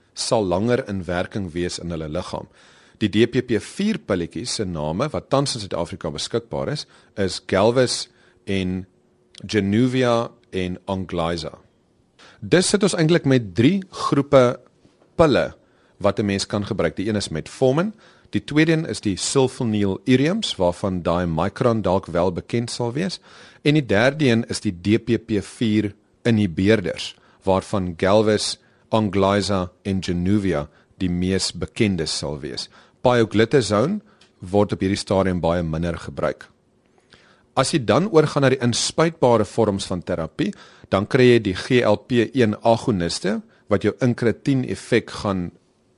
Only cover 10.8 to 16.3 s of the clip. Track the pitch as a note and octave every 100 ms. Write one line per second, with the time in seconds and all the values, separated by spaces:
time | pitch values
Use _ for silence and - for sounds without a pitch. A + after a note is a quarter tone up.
10.8 | - F#2+ F2 F2 E2 E2+ D#2 - _ _
11.8 | _ _ _ _ - _ G2+ E3 F#3 G3+
12.8 | G#3 - D#3+ E3+ C3+ C3 G#2+ F2 B2+ G3
13.8 | F#3 - - C#3+ C#3 C3+ B2 C3 _ _
14.8 | _ _ _ - D#3+ G2+ C2+ - _ _
15.8 | _ - G2+ G2 G2+